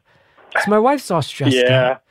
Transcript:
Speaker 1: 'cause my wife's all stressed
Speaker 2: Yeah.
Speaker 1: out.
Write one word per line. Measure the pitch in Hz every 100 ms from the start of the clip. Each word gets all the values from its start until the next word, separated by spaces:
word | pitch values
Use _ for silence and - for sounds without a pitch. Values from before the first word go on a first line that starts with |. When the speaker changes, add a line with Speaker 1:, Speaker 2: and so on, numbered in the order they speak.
| _ _ _ _ -
Speaker 1:
'cause | - 202
my | 214
wife's | 247 285 -
all | 170
stressed | - - 135 127
Speaker 2:
Yeah. | 123 131 127
Speaker 1:
out. | 135 _